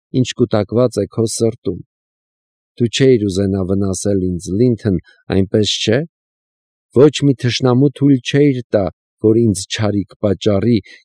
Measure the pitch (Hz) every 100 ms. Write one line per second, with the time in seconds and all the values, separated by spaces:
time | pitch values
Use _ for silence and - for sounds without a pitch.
0 | _ 131 120 - 117 107 98 110 123 107
1 | 98 - 110 - 113 117 - 87 - _
2 | _ _ _ _ _ _ _ - 120 -
3 | 135 123 104 90 98 98 90 98 101 92
4 | 104 101 92 90 87 95 127 113 107 90
5 | - _ - 92 98 113 104 - - 120
6 | 170 _ _ _ _ _ _ _ _ 117
7 | 147 - 143 127 120 - 131 123 143 -
8 | 139 135 - 143 147 127 - 107 92 -
9 | _ _ 107 110 117 95 - - 104 101
10 | 90 - 104 95 110 98 110 113 - -